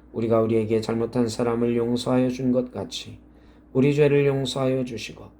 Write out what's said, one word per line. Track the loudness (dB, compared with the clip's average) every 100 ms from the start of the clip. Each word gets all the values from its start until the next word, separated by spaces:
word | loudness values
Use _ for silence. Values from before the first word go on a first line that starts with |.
| -12
우리가 | -4 2 2
우리에게 | 4 0 2 0
잘못한 | 0 -2 -2 0 -2
사람을 | 0 -2 0 0 0
용서하여 | 0 -2 0 0 0
준 | 0 0
것 | 0 0
같이 | -6 -10 -10 -14 -18 -20 -20 -20 -20 _
우리 | 2 2
죄를 | 4 4 4 4
용서하여 | 0 -2 -2 -2 -2 -4
주시고 | -8 -14 -16 -20